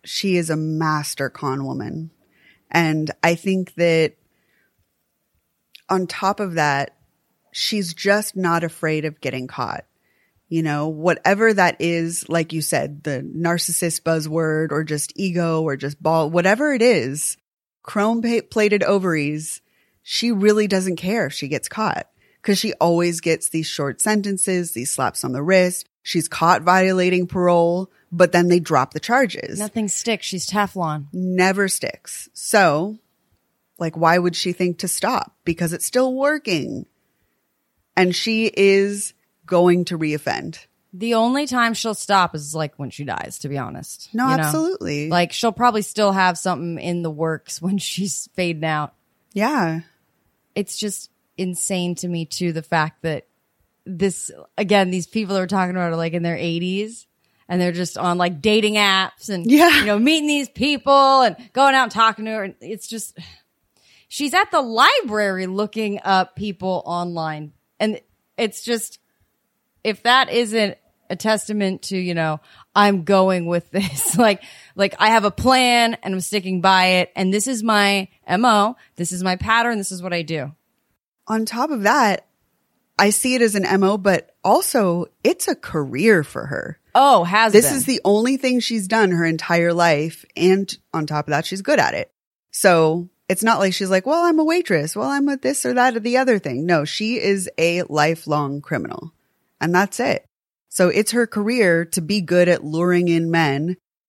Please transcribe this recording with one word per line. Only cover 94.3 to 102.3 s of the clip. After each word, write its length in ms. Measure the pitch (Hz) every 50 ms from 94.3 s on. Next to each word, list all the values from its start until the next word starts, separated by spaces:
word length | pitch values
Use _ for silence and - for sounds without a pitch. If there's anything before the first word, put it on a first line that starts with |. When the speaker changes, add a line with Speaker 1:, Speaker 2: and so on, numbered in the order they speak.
| 330 311
Speaker 1:
a 60 | 311
waitress. 500 | 302 330 359 339 - 196 156 143 156 -
Well, 140 | 202 226 269
I'm 180 | 277 285 277 285
a 80 | 277
this 300 | 269 - 254 285 285 -
or 80 | 247 247
that 240 | 247 247 262 240 226
or 20 |
the 160 | 208 240 240 254
other 220 | 262 254 233 202
thing." 260 | - 147 123 127 151
No, 200 | 180 175 156 147
she 340 | 151 - - 214 220 240 233
is 300 | - 202 202 196 185 - - -
a 260 | 160 170 170 175 180
lifelong 800 | - 143 151 147 156 165 160 - 151 151 151 147 139 139 143
criminal 500 | 147 - 165 123 80 - - - - 165 - _ _ _ _ _ _ _ _ _
and 160 | - 165 175
that's 240 | 180 202 196 - -
it. 240 | 240 262 - - - _ _ _ _ _ _ _ _ _
So 180 | - - 185 180
it's 240 | - 196 214 -
her 160 | - 240 240 220
career 560 | - 214 202 214 247 254 214 185 170 165 170
to 160 | 170 - -
be 200 | 165 151 202 208
good 260 | 180 147